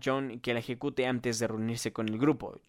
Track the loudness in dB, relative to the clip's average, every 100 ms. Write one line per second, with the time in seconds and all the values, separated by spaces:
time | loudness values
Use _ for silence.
0 | 0 0 -2 -4 0 0 -2 -4 -2 0
1 | 2 2 0 0 0 0 -2 -2 -2 -2
2 | -2 2 4 2 -2 -12